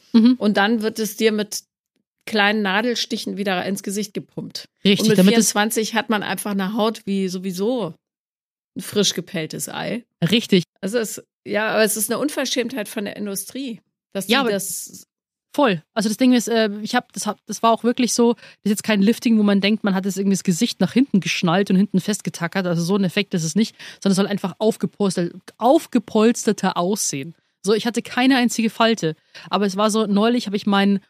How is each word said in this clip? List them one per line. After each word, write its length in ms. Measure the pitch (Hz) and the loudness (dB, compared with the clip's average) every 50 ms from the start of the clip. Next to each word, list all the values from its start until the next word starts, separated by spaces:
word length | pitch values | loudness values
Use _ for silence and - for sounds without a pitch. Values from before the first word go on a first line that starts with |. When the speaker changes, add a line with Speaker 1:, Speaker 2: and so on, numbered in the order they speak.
| _ _ | _ _
Speaker 1:
Mhm. 220 | - 226 220 247 254 - | 4 6 6 6 6 4
Speaker 2:
und 180 | - 214 190 202 | 2 0 2 2
dann 240 | 196 214 240 220 | 2 2 2 0
wird 160 | 214 220 220 226 | 0 -2 -4 -4
es 200 | 220 208 - - | -4 -6 -2 0
dir 140 | 220 220 | 2 2
mit 300 | 220 208 214 208 - - - _ _ _ _ _ _ _ _ _ _ _ _ | 2 0 -2 -4 -8 -10 -12 _ _ _ _ _ _ _ _ _ _ _ _
kleinen 380 | - 220 214 202 208 214 220 208 | -4 0 2 2 2 2 2 0
Nadelstichen 760 | 190 185 208 226 247 233 - - - 226 208 - 208 190 185 | 0 0 0 0 0 -2 -4 -4 -6 -6 -6 -6 -6 -8 -6
wieder 260 | 202 202 185 180 - | -4 -2 -2 -2 -2
ins 180 | 185 196 196 - | -4 -6 -6 -6
Gesicht 320 | 202 190 214 202 202 - | -6 -6 -6 -6 -6 -8
gepumpt. 540 | - 143 - _ 165 - 165 - - - - _ _ - | -10 -12 -12 _ -12 -12 -12 -12 -14 -16 -18 _ _ 2
Speaker 1:
Richtig, 180 | 190 202 - | 2 4 4
Speaker 2:
Und 80 | 202 220 | 4 4
mit 80 | 214 190 | 6 6
Speaker 1:
damit 180 | 185 196 233 233 | 6 6 6 6
es 140 | 214 - | 4 2
Speaker 2:
vierundzwanzig 420 | - 208 208 220 - 220 220 202 233 | 2 0 0 0 0 -2 -2 -2 -2
hat 160 | 220 214 - | -2 0 0
man 140 | 220 202 - | 0 0 0
einfach 260 | - 190 185 - 214 | -2 -6 -6 -4 -4
eine 220 | 202 196 190 185 214 | -4 -2 -2 -2 -2
Haut 280 | 233 208 226 214 - - | 0 0 -2 -2 -4 -6
wie 220 | 196 196 196 190 185 | -4 -2 -2 -2 -2
sowieso 640 | 180 190 180 196 180 180 196 226 262 247 196 165 - _ _ _ _ _ _ _ _ _ _ _ _ _ _ _ - | -4 -6 -6 -6 -6 -4 -2 -2 -2 -2 -4 -8 -10 _ _ _ _ _ _ _ _ _ _ _ _ _ _ _ -14
ein 60 | - | -14
frisch 320 | - - - 208 196 - - | -12 -6 -2 0 0 0 -2
gepelltes 560 | 190 170 - - 170 156 156 - 160 - - | -4 -8 -8 -8 -8 -8 -8 -8 -10 -10 -10
Ei. 340 | - 147 160 170 202 240 - _ _ - 175 - | -8 -8 -6 -6 -6 -8 -10 _ _ -4 0 2
Speaker 1:
Richtig. 320 | 208 240 - - 202 180 165 - _ _ | 2 2 2 2 2 2 2 0 _ _
Speaker 2:
Also 160 | - 190 220 247 | -8 -4 -4 -4
es, 260 | 220 202 - - - _ _ _ - | -4 -6 -8 -12 -16 _ _ _ -10
ja, 220 | - 202 202 220 220 | -6 -4 -2 -2 0
aber 140 | 208 214 220 | 2 2 2
es 120 | 208 - | 2 2
ist 140 | 220 214 - | 0 -4 -2
eine 80 | 226 202 | -2 -2
Unverschämtheit 680 | - 302 - 320 269 254 - 269 233 233 262 247 208 - | -4 -4 -4 -4 -4 -4 -2 -4 -4 -4 -4 -8 -8 -8
von 160 | - 233 202 | -8 -8 -8
der 120 | 196 - - | -8 -8 -8
Industrie, 640 | 208 202 196 190 - - - 254 277 254 226 170 _ _ _ _ _ _ - | -8 -8 -8 -8 -10 -10 -10 -10 -8 -8 -10 -12 _ _ _ _ _ _ -8
dass 120 | 196 190 | -6 -2
die 60 | 196 233 | 0 0
Speaker 1:
Ja, 60 | 269 | 2
aber 80 | 269 226 | 2 0
Speaker 2:
das 540 | 202 190 190 - - - - - - - - _ _ _ _ _ _ _ _ _ - | -2 -2 -4 -6 -10 -10 -12 -14 -18 -20 -20 _ _ _ _ _ _ _ _ _ -2
Speaker 1:
voll. 300 | - 294 233 190 151 - _ - | 2 2 2 2 0 -4 _ -6
Also 160 | 226 202 226 | -4 -4 -2
das 80 | 214 - | 0 2
Ding 160 | 262 254 254 | 4 4 4
ist, 140 | 240 - 214 | 4 2 0
äh, 220 | 233 226 220 208 202 214 | 0 0 0 0 -2 -6
ich 140 | 214 - - | -6 -4 -4
hab, 160 | 247 - _ - | -4 -4 _ -8
das 140 | 190 - 208 | -8 -8 -8
hab, 160 | 196 - _ | -8 -8 _
das 160 | - 208 - | -14 -6 0
war 100 | - 226 | 2 2
auch 120 | 226 - - | 2 2 2
wirklich 300 | 233 247 - 247 214 - | 0 0 0 0 0 2
so, 200 | - 233 233 226 | 2 2 2 2
das 80 | - - - - _ - | 0 -6 -20 -14 _ -2
ist 60 | 202 | -2
jetzt 120 | 220 - - | -2 0 0
kein 180 | - 214 202 | 0 2 4
Lifting, 360 | 196 214 226 - - 240 226 214 | 4 4 2 2 2 2 2 4
wo 60 | 208 | 4
man 180 | 202 202 196 | 4 4 2
denkt, 220 | 185 202 220 - - | 2 2 0 0 0
man 100 | 208 185 | 0 0
hat 120 | 196 185 | 0 -2
jetzt 120 | 202 180 190 | -2 -4 -2
irgendwie 180 | 202 196 196 | 0 0 0
das 80 | - - | 0 2
Gesicht 360 | 196 175 - 240 - - - | 0 0 0 0 -2 0 0
nach 140 | 190 - - | -2 0 2
hinten 260 | 233 277 - - 190 | 2 2 2 2 0
geschnallt 500 | 151 - - - - 170 160 196 202 - | 0 -2 -2 -2 0 2 2 2 2 2
und 60 | 190 | 2
hinten 240 | 180 208 - - 185 | 2 2 2 0 -2
festgetackert. 680 | - - 214 - - 175 - - 170 165 - 196 185 | -2 -2 -4 -6 -6 -8 -8 -6 -6 -4 -4 -4 -2
Also 180 | 180 170 165 170 | -2 -2 -2 0
so 120 | 165 202 | 0 0
ein 80 | 208 196 | 0 0
Effekt 300 | 175 - 208 202 - - | 0 0 -2 -2 -2 -2
ist 80 | 175 156 | -4 -4
es 120 | 160 - | -2 -2
nicht, 200 | 202 226 - - - - - - - | -2 -2 -2 -4 -12 -20 -20 -12 -4
sondern 100 | - 196 | -2 0
es 40 | 190 180 | 2 2
soll 100 | 202 - | 0 0
einfach 280 | 202 190 - 180 160 - | -2 -4 -4 -6 -6 -2
aufgepolstert, 760 | 220 - 170 - - 165 - - 202 190 - 185 170 175 - 185 - - - - | -2 -2 -2 -2 -4 -6 -4 -2 -2 -2 -2 -2 -4 -4 -6 -12 -20 -20 -8 -2
aufgepolsterter 1200 | 220 247 302 330 - - - 240 - - - 220 214 233 240 - - 226 196 - - 185 - 175 | 2 4 4 4 2 0 -2 -2 -2 0 2 2 4 4 2 2 0 -2 -2 0 -2 -2 -2 -2
aussehen. 580 | 175 185 214 - - - - 135 139 165 160 _ _ _ _ _ - | -2 -2 -2 -4 -4 -6 -6 -8 -10 -12 -14 _ _ _ _ _ -2
So, 80 | 190 226 | -2 -2
ich 120 | 214 - | 0 -2
hatte 160 | 233 214 240 | -2 -4 -4
keine 360 | - - - 247 254 262 277 254 | -6 -4 -2 2 4 4 4 4
einzige 320 | 233 226 - - 226 220 | 4 2 0 0 -2 -2
Falte. 460 | - - 233 226 226 - - 156 156 - _ _ - - - - | 0 2 2 2 2 0 -2 -4 -6 -6 _ _ -20 -20 -8 -4
Aber 160 | - 196 208 | -2 0 0
es 100 | 202 180 | 0 0
war 160 | 196 214 214 | 0 0 2
so, 140 | 202 220 220 | 2 0 0
neulich 400 | 202 202 196 214 233 247 254 - | 2 2 2 4 2 2 0 -2
habe 100 | 202 196 | -4 -6
ich 100 | 220 - | -4 -2
meinen 360 | 208 196 196 196 202 202 190 - _ | 0 2 2 4 4 2 0 -2 _